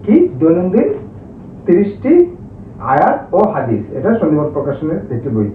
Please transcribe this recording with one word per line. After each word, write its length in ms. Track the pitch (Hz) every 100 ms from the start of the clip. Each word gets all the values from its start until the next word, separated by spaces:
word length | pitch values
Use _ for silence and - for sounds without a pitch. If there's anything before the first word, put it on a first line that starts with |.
কি? 260 | - 262 359 127
দৈনন্দিন 540 | 160 170 185 220 - - - - - - - - -
তিরিশটি 680 | 180 202 - 254 349 349 - - - - -
আয়াত 540 | 123 139 151 - -
ও 140 | - 208
হাদিস। 440 | - 120 107 -
এটা 220 | - 156 226
সন্দীপন 300 | 175 151 147
প্রকাশনের 460 | 143 139 127 156 185 98
একটি 180 | 120 135
বই 220 | 113 101